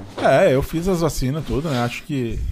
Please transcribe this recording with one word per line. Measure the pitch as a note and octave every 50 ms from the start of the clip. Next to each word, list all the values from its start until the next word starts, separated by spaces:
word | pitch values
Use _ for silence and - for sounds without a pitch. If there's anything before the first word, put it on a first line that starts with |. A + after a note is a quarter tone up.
| G2 G2+ - - - G#3 C#3 C#3 F#3+
É, | F#3 C3
eu | C3
fiz | C#3+ - - D#3+ E3+ F#3+
as | F#3+ E3
vacinas, | E3 D3+ C3+ - C#3 B2+ C#3 D#3+ C#3
tudo, | - A2+ B2+ D3+ F3
né? | C#3 A#2+
Acho | A#2+ A#2+ A#2 - -
que, | - D3 C3+ B2 A2+ A2 G#2+ - -